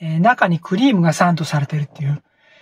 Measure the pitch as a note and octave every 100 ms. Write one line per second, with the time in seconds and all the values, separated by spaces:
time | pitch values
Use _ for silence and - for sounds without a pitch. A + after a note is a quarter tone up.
0 | D#3+ D#3+ G#3 B3 G3+ E3 - F#3 C4+ G3+
1 | E3+ D3+ F3+ E3+ D#3 D3 C#3 D3+ C#3+ -
2 | C#3 D3 - _ _ _